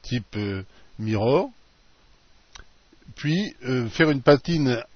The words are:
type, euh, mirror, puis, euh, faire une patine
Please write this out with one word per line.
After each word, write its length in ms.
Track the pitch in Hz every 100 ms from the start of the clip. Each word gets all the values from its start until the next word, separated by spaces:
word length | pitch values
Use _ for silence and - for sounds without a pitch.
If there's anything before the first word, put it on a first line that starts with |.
type, 340 | - 123 101 104
euh, 260 | 101 98 98 - - -
mirror, 540 | 110 110 117 151 262 - - _ _ _ _ _ _ - _ - - _ _ _ - -
puis, 400 | 147 170 208 -
euh, 260 | 127 131 117
faire 200 | - 160
une 140 | 139
patine 600 | 123 143 - 170 135 117 -